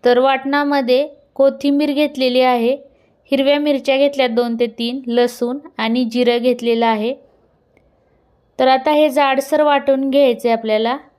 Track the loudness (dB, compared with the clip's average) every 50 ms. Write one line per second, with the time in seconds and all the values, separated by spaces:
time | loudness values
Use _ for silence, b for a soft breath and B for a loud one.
0 | 2 2 2 4 2 2 0 0 -2 -2 -2 0 0 0 0 -2 0 0 0 0
1 | 0 -2 -8 _ _ _ _ 2 2 2 2 0 -2 0 0 2 0 0 0 0
2 | 0 -2 -2 -2 -2 0 2 2 2 2 2 2 0 0 -2 -4 -6 b b b
3 | b b b b b _ -2 0 2 2 2 2 2 0 -2 0 0 -2 0 2
4 | 2 0 0 0 -2 -2 0 -2 -2 -2 -2 -2 -4 -4 -4 -6 -6 -6 -6 -8
5 | -6 -2 0 0 0 0 -2 -6 -6 -6 -6 -10 -12 -16 _ -6 -4 -2 0 -2
6 | -2 -2 -2 0 0 0 0 0 0 -2 -2 -2 -2 -2 0 0 0 0 0 -2
7 | -4 -6 -8 -8 _ _ _ _ _ _ _ _ _ _ _ _ _ _ _ _
8 | _ _ _ _ _ _ _ _ _ _ _ -2 0 2 2 2 2 0 2 2
9 | 2 2 2 0 0 2 0 -2 -2 0 0 2 2 2 2 0 2 0 0 0
10 | 0 0 2 2 2 2 2 0 -2 -2 -2 -2 -2 -2 -2 -2 0 -2 -4 -6
11 | -10 _ _